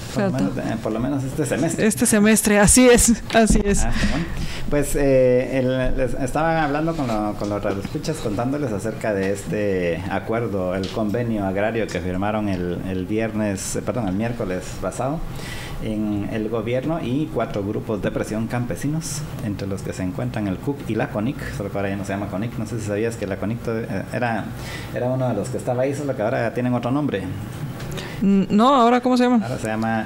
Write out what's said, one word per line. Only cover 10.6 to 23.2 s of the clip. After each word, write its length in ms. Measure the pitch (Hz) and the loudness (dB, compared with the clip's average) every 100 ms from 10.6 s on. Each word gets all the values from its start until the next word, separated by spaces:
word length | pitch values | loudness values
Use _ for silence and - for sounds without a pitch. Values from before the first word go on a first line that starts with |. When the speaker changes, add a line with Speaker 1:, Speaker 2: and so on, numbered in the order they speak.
| 90 | -2
Speaker 1:
el 140 | 95 95 | -2 -4
convenio 560 | 113 107 117 117 110 95 | -2 -2 -2 -2 -2 0
agrario 400 | 95 107 113 92 | 0 0 -2 -2
que 140 | 87 | -4
firmaron 500 | 90 90 104 107 104 | -4 -2 -2 0 -2
el, 300 | 90 90 87 95 | -2 -2 -4 -4
el 160 | 95 90 | -4 -2
viernes, 680 | 107 113 107 104 95 - 110 | -2 -2 -2 -2 -2 -4 -4
eh, 80 | |
perdón, 240 | 85 120 101 | -4 -2 -2
el 80 | 95 | -2
miércoles 480 | 117 120 101 92 - - | -2 -4 -4 -4 -6 -6
pasado 380 | 95 - 131 165 - - - - - - | -6 -2 -4 -4 -6 -8 -8 -8 -8 -6
en 440 | 110 107 107 104 101 | -4 -2 -2 -2 -2
el 160 | 113 107 | -2 -2
gobierno 500 | 117 107 127 147 165 | -2 -2 -2 -2 -4
y 280 | 117 135 156 | -2 -2 -2
cuatro 320 | 143 110 107 | -2 -2 -2
grupos 380 | 98 113 - 107 | -2 -4 -4 -2
de 80 | 107 | -2
presión 380 | - 101 110 113 | -2 -4 -4 -2
campesinos, 720 | 123 120 87 139 156 - - - - 107 | -2 -4 -4 -2 -4 -4 -8 -8 -6 -6
entre 220 | 98 98 | -4 -4
los 160 | 95 | -6
que 100 | 101 | -6
se 80 | - | -4
encuentran 460 | 92 - 123 120 101 | -4 -4 -4 -2 -2
el 100 | 90 | -2
cup 200 | 139 139 - | -4 -4 -4
y 80 | 110 | -2
la 140 | 143 | -2
conic, 280 | 107 113 147 - - | -2 -2 -4 -8 -6
solo 160 | 101 | -6
que 60 | 101 | -4
ahora 120 | 98 | -2
ya 80 | 101 | -4
no 60 | |
se 100 | 98 | -4
llama 140 | 98 101 | -4 -4
conic. 300 | 95 117 123 | -4 -4 -4
No 80 | 101 | -6
sé 140 | 117 | -4
si 80 | 101 | -2
sabías 280 | 101 113 | 0 -2
que 120 | 110 | -2